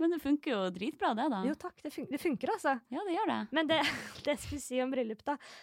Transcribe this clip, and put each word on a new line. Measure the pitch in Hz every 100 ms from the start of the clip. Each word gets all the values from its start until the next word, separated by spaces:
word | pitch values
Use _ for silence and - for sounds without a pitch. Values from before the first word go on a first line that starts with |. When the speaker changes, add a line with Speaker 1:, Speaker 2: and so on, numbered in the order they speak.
Speaker 1:
Men | 330
det | 349
funker | 269 294 294
jo | 214 185
dritbra | 180 233 - 339
det | 226 294
da. | 202 240
Speaker 2:
Jo |
takk, | 302 359 -
det | 302
fun-, | 330 226
det | 285
funker | 349 233 262
altså. | 427 294 254 -
Speaker 1:
Ja, | 277 403
det |
gjør | 349 392
det. | 220 214
Speaker 2:
Men | 302 311
det, | 320 285 -
<laughs> | - -
det | 294
jeg | 294
skulle | - 294
si | - 254
om | 254
bryllup | 262 220 220
da, | - 294 - -